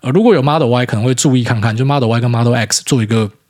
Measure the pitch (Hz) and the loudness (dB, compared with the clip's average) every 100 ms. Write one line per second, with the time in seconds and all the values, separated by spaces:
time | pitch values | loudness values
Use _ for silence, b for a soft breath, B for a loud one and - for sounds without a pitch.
0 | 127 151 233 180 139 156 127 123 123 110 | 0 2 4 2 2 0 2 0 0 -2
1 | 120 123 160 127 120 120 113 110 135 143 | 0 0 2 0 0 -2 -2 -2 -2 0
2 | 117 117 120 117 120 120 107 - - 135 | 0 0 0 0 0 0 -2 -4 -2 -2
3 | 107 113 104 _ _ | 0 -2 -2 _ _